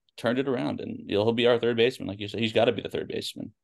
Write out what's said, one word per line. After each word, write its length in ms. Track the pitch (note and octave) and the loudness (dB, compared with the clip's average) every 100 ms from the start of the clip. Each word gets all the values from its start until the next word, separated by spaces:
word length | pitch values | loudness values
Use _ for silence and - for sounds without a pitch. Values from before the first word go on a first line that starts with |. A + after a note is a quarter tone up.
| _ - | _ -6
turned 220 | A#2 B2 | -2 0
it 100 | C#3 | 0
around, 320 | B2 C#3+ G#2+ | -2 -2 -4
and 240 | - - - | -6 -10 -2
he'll, 160 | G2 | 0
he'll 80 | G#2+ | 2
be 140 | A#2 A#2+ | 4 4
our 120 | A#2 | 4
third 180 | A#2 A#2 | 2 4
baseman, 320 | A#2 - F#2 | 2 2 -6
like 120 | G#2 | -6
you 80 | G2+ | -6
said. 120 | G2+ | -2
He's 120 | A2+ | 0
gotta 200 | A2 A#2+ | 4 4
be 100 | G2+ | 2
the 60 | - | -2
third 200 | E2 D#2 | -6 -6
baseman. 440 | A2 - - - - | -6 -8 -10 -12 -14